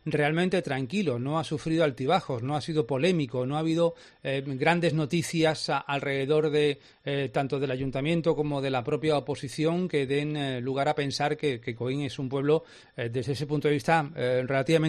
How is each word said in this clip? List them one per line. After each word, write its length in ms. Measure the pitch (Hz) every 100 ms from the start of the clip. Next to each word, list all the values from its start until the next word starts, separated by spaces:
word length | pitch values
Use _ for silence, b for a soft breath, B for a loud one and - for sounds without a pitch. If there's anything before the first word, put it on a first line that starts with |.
realmente 580 | - 151 147 160 180 185
tranquilo, 580 | 156 135 127 202 180 120
no 180 | 131 160
ha 60 |
sufrido 400 | 156 151 - 160
altibajos, 580 | 156 123 131 180 - 127
no 140 | 123 147
ha 40 |
sido 240 | 127 156
polémico, 640 | - 135 165 180 135 127 127
no 80 |
ha 60 | 151
habido, 340 | 160 160 170 165 B B
eh, 180 | 143 139
grandes 500 | 139 131 151 170 170
noticias 760 | 156 147 170 - 170 156 151 -
a-, 80 | 143
alrededor 720 | - 143 135 139 135 151 156
de, 280 | 147 147 139 b b
eh, 260 | - 143 135
tanto 280 | 151 139 139
del 100 | 135
ayuntamiento 640 | 131 135 131 143 170 165
como 260 | 147 151 143
de 100 | 135
la 120 | 131
propia 340 | 120 147 156 147
oposición 720 | 127 135 139 - 156 170 185
que 200 | 151 131
den, 280 | 143 147 151
eh, 240 | 139 127
lugar 280 | 123 135 139
a 60 | 151
pensar 400 | 139 127 143 151
que, 240 | 151 120
que 160 | 123 117
Coín 240 | 120 135
es 180 | 143 -
un 100 | 131
pueblo, 360 | 135 139 160 B B B -
eh, 140 | 117
desde 240 | 120 127
ese 120 | 123 143
punto 220 | 147 147
de 60 |
vista, 360 | 147 - 165 143 -
eh, 260 | 127 127
relativamente 440 | 127 135 135 160